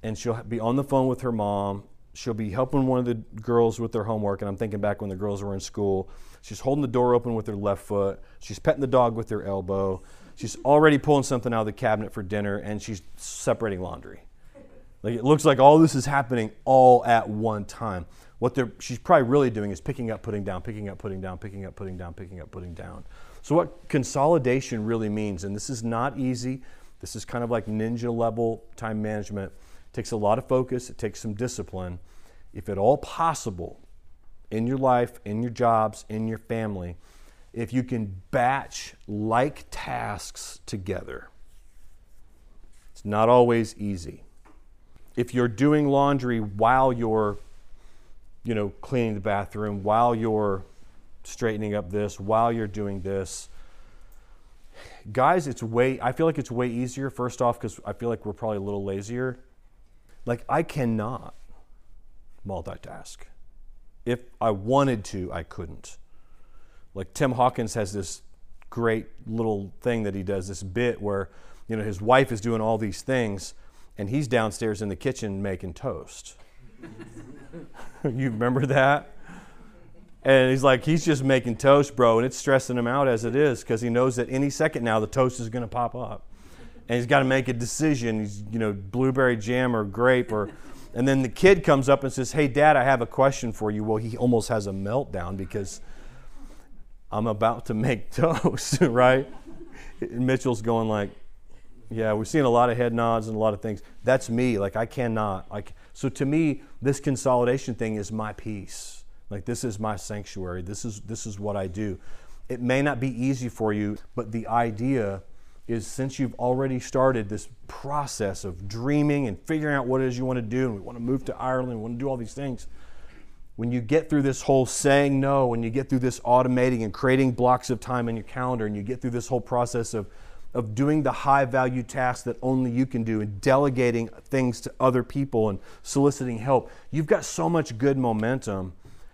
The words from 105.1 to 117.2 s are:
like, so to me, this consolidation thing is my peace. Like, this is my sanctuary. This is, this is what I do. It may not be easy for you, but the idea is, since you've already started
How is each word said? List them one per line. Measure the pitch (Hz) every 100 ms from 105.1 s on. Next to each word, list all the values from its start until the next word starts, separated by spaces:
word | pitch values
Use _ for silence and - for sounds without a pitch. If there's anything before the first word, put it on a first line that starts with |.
| 110 107 92 -
like, | 104 - - - -
so | 135
to | - 139
me, | 151 160 131 - -
this | 127 139
consolidation | - 131 135 123 123 135 -
thing | 110 113 107
is | 98
my | 110 107
peace. | 104 113 104 90 - - - - - -
Like, | 101 85
this | 120
is | 127 101
my | 110 101
sanctuary. | - 104 101 - 90 90
This | 87 104
is, | 120 104
this | 98 110 113
is | 98
what | 101 101
I | 95
do. | 90 107 92 - - - - -
It | 127
may | 123 131
not | 143 135
be | 135
easy | 117 131 131 123
for | - 110
you, | 104 104 107 -
but | - 110
the | 113 110
idea | 117 117 104 127 135 101 98 - - - - -
is, | 117 95
since | - 135 131
you've | 127
already | - 123 127 135 127
started | - 131 131 123